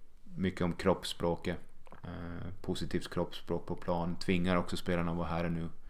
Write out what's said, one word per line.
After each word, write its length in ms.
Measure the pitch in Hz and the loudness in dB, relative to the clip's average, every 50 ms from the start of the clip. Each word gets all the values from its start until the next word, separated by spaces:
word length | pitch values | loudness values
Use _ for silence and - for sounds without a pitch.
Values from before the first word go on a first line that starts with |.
| - - - - - - 180 | -12 -12 -14 -12 -12 -8 -4
Mycket 260 | 165 92 92 - - | 0 0 0 2 2
om 120 | 90 87 82 | 0 0 2
kroppsspråket. 840 | - - 95 87 - - - - - - 85 85 - - 90 87 - - - - - - - - - - | 2 4 4 4 4 2 -6 -4 0 2 2 2 2 0 -2 -2 -2 -4 -8 -8 -8 -8 -10 -10 -10 -10
Eh, 440 | 90 87 87 87 85 85 85 87 90 90 - | -8 -8 -8 -8 -6 -6 -6 -6 -6 -6 -4
positivt 520 | - - 92 - 85 76 - 107 - - - | -2 -2 -2 0 0 0 0 0 0 0 0
kroppsspråk 520 | 90 87 - - - - - 85 85 - | 0 0 0 -2 -6 -2 -2 -2 -2 0
på 100 | - 90 | -2 -4
plan 400 | - - - - 85 85 87 85 | -2 0 0 2 2 2 0 0
tvingar 400 | - - - 95 87 87 90 92 | 0 2 4 4 4 6 6 4
också 220 | 87 85 - - | 4 4 2 -2
spelarna 340 | 87 - - 90 85 87 87 | -2 0 2 2 2 2 2
att 60 | 85 | 0
vara 100 | 85 85 | 0 0
här 160 | 80 82 82 87 | 0 0 0 0
och 80 | 85 | 0
nu. 180 | 85 82 82 80 - - - - | 0 0 -2 -2 -4 -6 -6 -6